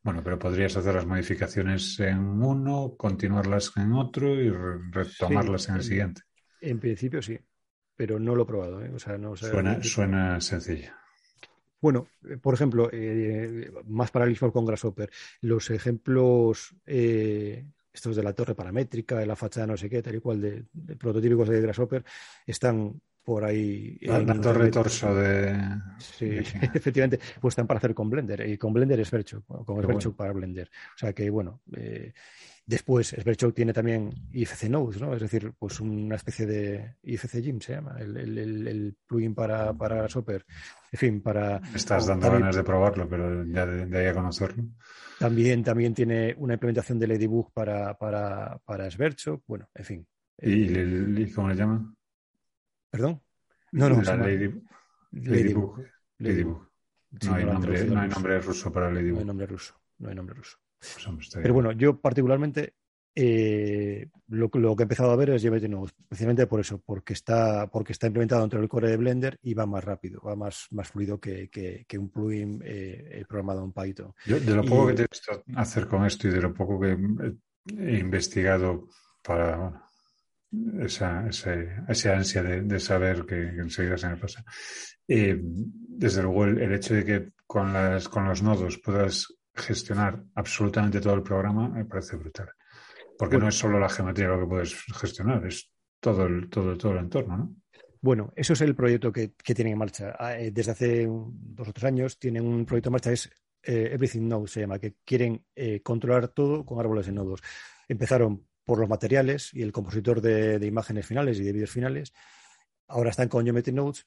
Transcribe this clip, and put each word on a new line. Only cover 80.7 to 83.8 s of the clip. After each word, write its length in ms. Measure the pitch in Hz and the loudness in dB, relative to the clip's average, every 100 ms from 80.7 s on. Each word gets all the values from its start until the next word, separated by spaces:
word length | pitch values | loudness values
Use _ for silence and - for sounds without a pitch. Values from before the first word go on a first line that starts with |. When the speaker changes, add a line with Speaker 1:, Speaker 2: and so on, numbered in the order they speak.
| 202 | -4
Speaker 1:
esa, 480 | 110 - 92 85 110 | -4 -2 -2 -2 -4
ese, 480 | - 95 87 85 95 - | -4 -4 -4 -4 -8 -4
ese 220 | 117 104 | 0 2
ansia 320 | 95 95 95 | 2 2 0
de, 200 | 90 90 | 0 0
de 180 | 104 98 | 0 -2
saber 460 | - 95 92 87 87 | 2 2 2 0 -2
que, 100 | 87 | -4
que 240 | 85 87 | -4 -4
enseguida 360 | 82 - | -6 -2